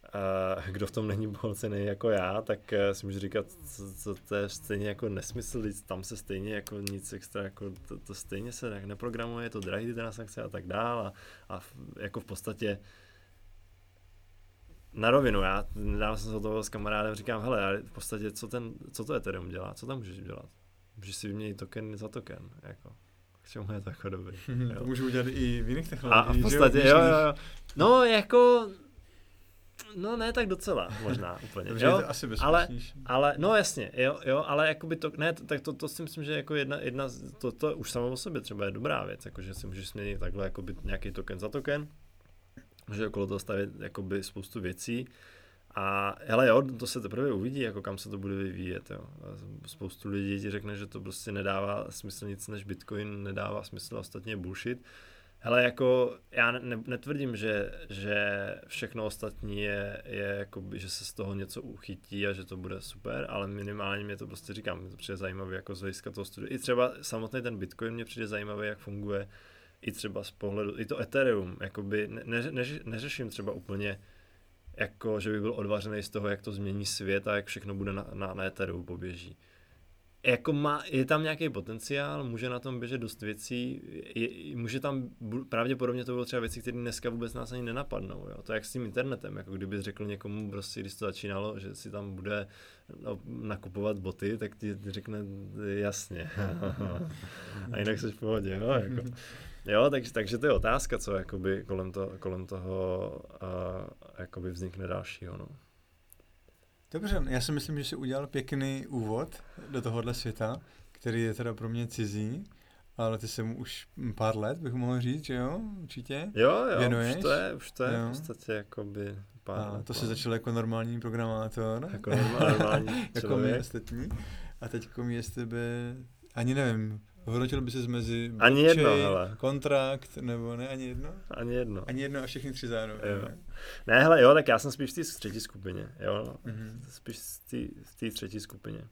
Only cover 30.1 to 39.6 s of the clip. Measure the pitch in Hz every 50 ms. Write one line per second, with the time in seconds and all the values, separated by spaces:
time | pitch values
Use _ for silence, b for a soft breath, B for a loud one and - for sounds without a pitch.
30.1 | 233 233 226 226 233 247 233 196 185 180 - 202 180 120 87 87 107 101 110 104
31.1 | 123 120 98 87 87 - - 101 - 101 92 98 113 113 120 147 180 196 - -
32.1 | - - - 123 110 110 131 143 160 170 - - 123 120 - - - 139 135 -
33.1 | 123 131 143 143 143 135 156 196 220 214 190 - - 143 110 - - 123 127 131
34.1 | 151 - - 135 131 143 151 - 143 147 156 156 156 156 - 160 165 165 - 156
35.1 | 147 151 151 165 165 160 - - 156 139 - 160 143 135 - 147 - - 165 147
36.1 | - 160 147 143 151 147 139 147 156 147 139 135 143 147 - 127 120 135 139 131
37.1 | 120 - - 135 - - - 123 113 - - 151 143 156 120 - - 123 120 123
38.1 | 127 131 - 208 165 131 - - 107 104 104 98 95 104 120 151 151 123 101 95
39.1 | 101 101 - - - - 92 95 95 -